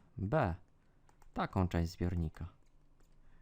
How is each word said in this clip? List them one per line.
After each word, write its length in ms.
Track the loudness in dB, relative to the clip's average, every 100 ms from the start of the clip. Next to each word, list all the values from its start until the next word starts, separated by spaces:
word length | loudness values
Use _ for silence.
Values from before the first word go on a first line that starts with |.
| -8 -6
B 380 | 0 2 2 0 -10 -20 _ _ -20 -20 -12
taką 340 | -4 -2 2 2
część 240 | 2 0
zbiornika. 680 | 0 -2 0 -2 -4 -12 -14 -20 -20 -20 -20 -20 -20 -20 -20